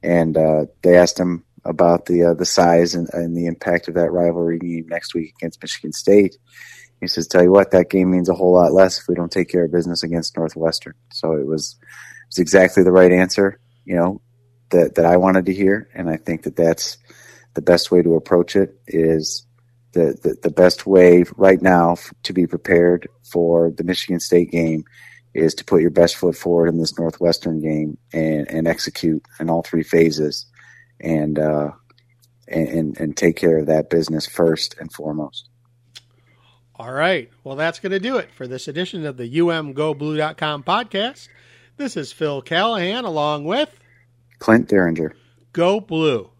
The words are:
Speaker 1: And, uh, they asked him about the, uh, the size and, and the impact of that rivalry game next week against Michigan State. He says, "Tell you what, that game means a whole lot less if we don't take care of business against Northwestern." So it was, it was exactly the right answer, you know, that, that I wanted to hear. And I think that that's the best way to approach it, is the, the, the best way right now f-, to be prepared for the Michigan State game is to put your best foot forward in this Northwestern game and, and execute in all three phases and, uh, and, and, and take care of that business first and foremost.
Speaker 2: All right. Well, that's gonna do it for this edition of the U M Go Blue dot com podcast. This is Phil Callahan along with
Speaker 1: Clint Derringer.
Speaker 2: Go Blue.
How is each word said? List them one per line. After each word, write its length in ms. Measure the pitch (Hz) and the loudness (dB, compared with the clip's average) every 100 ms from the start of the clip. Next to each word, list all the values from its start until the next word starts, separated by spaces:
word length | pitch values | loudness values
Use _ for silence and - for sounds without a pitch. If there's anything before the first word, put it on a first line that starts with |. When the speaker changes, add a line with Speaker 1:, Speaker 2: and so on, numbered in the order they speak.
Speaker 1:
And, 360 | - 85 80 78 | 0 0 2 2
uh, 300 | 78 78 76 _ | 2 0 -2 _
they 140 | 87 87 | 4 6
asked 240 | 87 - | 6 2
him 240 | 90 87 _ _ - | -4 -4 _ _ -10
about 400 | 82 87 85 - | 0 2 2 0
the, 180 | 87 | 2
uh, 100 | 85 | 2
the 120 | 85 90 | 2 -2
size 500 | - 87 85 87 87 | 2 4 4 2 -2
and, 140 | 82 | -6
and 240 | 87 85 85 | -6 -6 -4
the 120 | 85 | -6
impact 420 | 82 - 87 - | -6 -2 -4 -2
of 60 | 85 | -2
that 180 | 82 | -2
rivalry 440 | 87 87 85 85 85 | 0 -2 -2 -4 -4
game 300 | 87 82 82 | -6 -10 -8
next 260 | 85 - | -10 -8
week 200 | 85 80 _ | -10 -10 _
against 240 | 85 - | -14 -12
Michigan 300 | 85 - - | -14 -12 -12
State. 460 | - - 101 98 - _ - - - - _ | -6 4 4 4 -2 _ -20 -20 -20 -20 _
He 60 | 92 | -8
says, 200 | - 82 | -8 0
"Tell 160 | 92 | 4
you 80 | 90 | 6
what, 200 | 98 98 | 6 6
that 180 | - - | 2 2
game 200 | 95 92 | 0 2
means 200 | 92 87 | 0 0
a 40 | |
whole 200 | 87 92 | 0 4
lot 180 | 90 85 | 6 6
less 280 | 87 95 - | 6 4 2
if 100 | - | -6
we 60 | 87 | -4
don't 160 | 85 | -4
take 180 | 98 87 | -4 -2
care 160 | 90 82 | -2 0
of 80 | |
business 280 | 87 85 85 | -2 -2 -6
against 360 | 85 82 78 - | -4 -6 -6 -6
Northwestern." 560 | 82 78 80 80 - - _ | -8 -4 -4 -4 -12 -20 _
So 220 | - 82 | -10 -4
it 120 | 78 69 | -4 -4
was, 300 | 78 - - | -6 -8 -16
it 460 | _ - - - _ | _ -20 -20 -20 _
was 120 | - | -4
exactly 440 | 85 98 92 - | 2 4 4 4
the 100 | 90 | 4
right 180 | 92 90 | 8 6
answer, 480 | 90 92 - 98 - _ _ | 6 2 0 -2 -2 _ _
you 120 | - 87 | -6 -2
know, 260 | 92 101 _ _ _ _ _ | -2 -4 _ _ _ _ _
that, 260 | 90 82 - | 2 2 2
that 100 | 85 | 4
I 120 | 90 | 4
wanted 280 | 95 95 92 | 4 2 0
to 60 | |
hear. 360 | 92 95 104 - | 0 0 0 -6
And 160 | - 87 | -10 -8
I 60 | 80 | -6
think 280 | - 82 | -6 -8
that 120 | - - | -8 0
that's 420 | 82 82 - - _ - - - _ | 0 0 -6 -14 _ -20 -20 -20 _
the 80 | - | -6
best 300 | 78 87 - | 2 2 4
way 100 | 90 | 2
to 140 | 82 82 | 4 2
approach 400 | - 90 85 98 | 2 0 0 -2
it, 240 | 98 _ - | -2 _ -8
is 580 | 82 80 80 78 - _ _ _ _ _ | -2 0 0 -4 -12 _ _ _ _ _
the, 260 | 87 80 - | -2 -2 -2
the, 140 | - - | -6 -4
the 80 | 82 | -6
best 360 | 76 90 - - | 2 2 2 2
way 380 | 95 90 87 87 - | 6 8 8 4 2
right 260 | 95 92 | 4 4
now 320 | 90 90 85 | 4 4 2
f-, 200 | 87 - - | 0 -6 -16
to 100 | - | -8
be 140 | 92 85 | -4 -2
prepared 640 | 82 - 85 87 87 - _ | -4 0 2 4 0 -4 _
for 480 | _ 87 85 85 85 | _ -2 0 2 0
the 120 | 78 | -4
Michigan 380 | 85 90 - 87 | -6 -6 -4 -6
State 300 | - 87 85 | 0 0 2
game 340 | 85 82 78 78 _ - - _ | -2 -2 -4 -8 _ -20 -20 _
is 200 | - 80 | -2 -2
to 100 | - | -2
put 160 | - 90 | 0 2
your 120 | 82 | 2
best 240 | 78 85 - | 4 2 2
foot 200 | - 82 | -4 -4
forward 320 | 87 85 85 | -2 0 2
in 120 | 82 | 0
this 180 | 80 - | -4 -4
Northwestern 640 | 85 - 85 82 85 80 | -8 -2 -2 -2 -4 -6
game 360 | 78 78 76 73 _ | -4 -4 -6 -10 _
and, 380 | 80 80 78 - | -6 -4 -4 -6
and 180 | 80 82 | -4 -4
execute 560 | 82 - - 82 78 _ - | -4 -8 -6 -4 -4 _ -12
in 100 | 78 | -4
all 120 | 82 | -4
three 220 | - 82 | -4 -6
phases 640 | 80 82 82 76 76 - - _ _ _ _ _ | -2 2 2 0 -6 -8 -16 _ _ _ _ _
and, 380 | - 80 76 76 | -6 -4 -4 -4
uh, 320 | 78 76 76 - _ _ _ _ _ _ _ | -2 -2 -6 -10 _ _ _ _ _ _ _
and, 200 | 80 80 | -6 -4
and, 320 | 80 78 - | -4 -6 -6
and 160 | 76 76 | -10 0
take 220 | 87 82 | 0 2
care 220 | 87 80 | 0 0
of 80 | 76 | 0
that 240 | 78 76 | -2 0
business 340 | 85 76 78 - | -2 -2 -6 -8
first 500 | - 82 80 - - | -2 0 0 -6 -12
and 120 | 80 | -20
foremost. 560 | - 78 76 73 - - _ _ _ _ - _ _ _ _ _ _ _ _ | -14 -12 -10 -12 -14 -20 _ _ _ _ -20 _ _ _ _ _ _ _ _
Speaker 2:
All 160 | 117 | -12
right. 380 | 131 165 180 117 _ | -4 -2 -2 -6 _
Well, 120 | 135 135 | -16 -6
that's 240 | 160 165 | -6 -6
gonna 200 | 196 196 | -6 -6
do 180 | 214 262 | -4 -6
it 140 | - | -8
for 160 | _ 127 | _ -14
this 200 | 127 - | -12 -10
edition 380 | 143 180 185 151 | -10 -8 -8 -12
of 120 | 127 | -10
the 100 | 120 | -8
U 240 | 143 170 | -2 -2
M 220 | 165 151 | -2 -8
Go 200 | 135 156 | -6 -6
Blue 240 | 143 151 151 | -4 -6 -4
dot 200 | 151 151 | -6 -4
com 260 | 156 147 | -6 -6
podcast. 640 | 139 196 233 196 226 285 - _ _ _ _ _ | -4 -4 -4 -6 -8 -10 -20 _ _ _ _ _
This 180 | 277 - | -10 -8
is 160 | 139 | -12
Phil 300 | - 156 139 | -6 -6 -6
Callahan 640 | - 165 214 226 175 226 233 | -4 -2 -2 -2 -6 -6 -6
along 380 | 156 147 151 | -4 -4 -4
with 340 | 147 226 302 _ _ _ _ _ _ _ | -4 -4 -6 _ _ _ _ _ _ _
Speaker 1:
Clint 280 | - 113 - | 2 2 2
Derringer. 460 | 101 87 80 78 - _ _ _ | 0 0 -2 -6 -10 _ _ _
Speaker 2:
Go 260 | - 175 208 | -4 -2 -2
Blue. 500 | 202 160 156 120 92 _ | -4 -4 -2 -2 -8 _